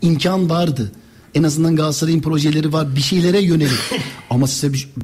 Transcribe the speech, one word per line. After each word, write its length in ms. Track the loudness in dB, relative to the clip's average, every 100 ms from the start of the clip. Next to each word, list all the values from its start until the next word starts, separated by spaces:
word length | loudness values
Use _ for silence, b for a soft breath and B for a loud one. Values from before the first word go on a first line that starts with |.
İmkan 480 | 0 2 0 0 0
vardı. 420 | 0 0 -2 -6 B B B B
En 80 | 0
azından 340 | 2 2 2 2
Galatasaray'ın 440 | 0 -2 0 0
projeleri 520 | 0 0 2 0 0
var, 240 | -2 -2 -2
bir 40 |
şeylere 380 | 0 2 2 2
yönelik. 380 | 2 2 2 -2 -4 -8
<coughs> 300 | -8 -12 -4
Ama 160 | 0 0
size 260 | -2 -2
bir, 160 | -4 -6 -12